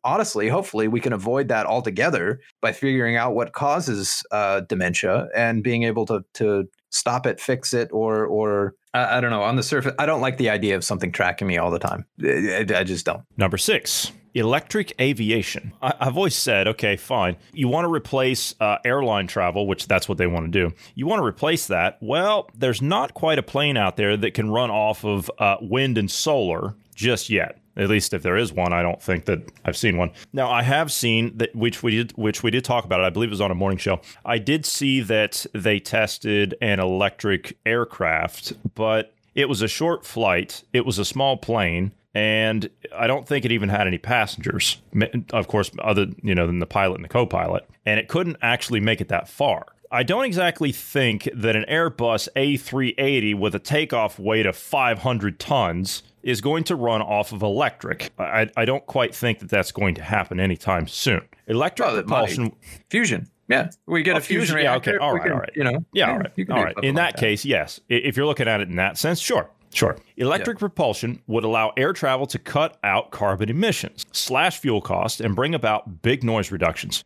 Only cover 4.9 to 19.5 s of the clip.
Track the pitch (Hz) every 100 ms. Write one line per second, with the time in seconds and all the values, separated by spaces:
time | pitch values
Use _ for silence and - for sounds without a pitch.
4.9 | 87 95 110 151 - 117 113 113 117 117
5.9 | 110 110 107 - - 110 101 95 _ _
6.9 | - - 123 131 - - 127 - 123 117
7.9 | 110 110 110 110 107 107 101 98 - _
8.9 | 123 117 123 120 110 101 127 110 147 135
9.9 | 135 147 156 131 127 131 127 107 95 -
10.9 | 95 90 - 90 90 101 87 87 85 -
11.9 | - - - - 69 101 92 107 92 92
12.9 | 90 - 85 - - 95 92 - 208 -
13.9 | - - - _ 123 113 139 - 214 196
14.9 | - 131 120 107 113 95 - 110 - 131
15.9 | - 131 131 190 - - 104 98 107 107
16.9 | 98 - 127 92 87 - - 127 147 170
17.9 | 160 - 131 131 127 - - 107 104 123
18.9 | 135 127 104 90 - 90